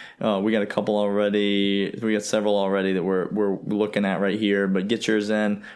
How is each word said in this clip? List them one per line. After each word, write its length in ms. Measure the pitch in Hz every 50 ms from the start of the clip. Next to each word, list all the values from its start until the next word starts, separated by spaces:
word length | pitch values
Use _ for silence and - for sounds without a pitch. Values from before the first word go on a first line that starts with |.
| - - - -
Uh, 220 | - 110 104 98 101
we 80 | 110
got 100 | 110 107
a 40 | 101
couple 320 | 104 - 110 107 104 104 104
already. 1000 | 104 101 101 104 104 104 101 104 104 104 101 101 98 101 98 98 98 - - -
We 100 | 120 110
got 120 | 107 104 101
several 340 | - - 107 104 107 104 101
already 340 | 98 95 98 98 95 95 95
that 100 | 92 85
we're, 260 | 95 95 92 85 -
we're 280 | - 107 104 101 95 -
looking 420 | - - 107 101 107 104 - 104 101
at 160 | 98 95 80
right 180 | 101 98 98 107
here, 300 | 113 101 101 98 98 95
but 220 | 95 95 95 104
get 180 | 117 110 - -
yours 220 | 110 107 104 104
in. 340 | 107 107 107 104 104 101 - - -